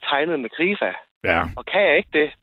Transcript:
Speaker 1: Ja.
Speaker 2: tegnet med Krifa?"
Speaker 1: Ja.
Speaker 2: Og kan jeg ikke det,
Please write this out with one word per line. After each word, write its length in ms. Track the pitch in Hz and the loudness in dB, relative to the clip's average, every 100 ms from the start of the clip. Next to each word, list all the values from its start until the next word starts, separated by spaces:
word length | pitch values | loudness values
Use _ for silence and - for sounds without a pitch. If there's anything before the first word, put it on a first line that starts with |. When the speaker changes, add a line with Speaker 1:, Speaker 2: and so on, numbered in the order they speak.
Speaker 1:
Ja. 40 | - | -2
Speaker 2:
tegnet 300 | 139 160 156 | -2 0 -4
med 100 | 113 | -6
Krifa?" 440 | - 180 202 101 - - _ | -2 -2 0 -4 -4 -14 _
Speaker 1:
Ja. 180 | 98 82 80 107 | 0 0 0 -6
Speaker 2:
Og 80 | - | -4
kan 160 | 185 | 2
jeg 160 | 190 156 | 4 2
ikke 120 | - | 2
det, 180 | 156 151 - | 0 0 -4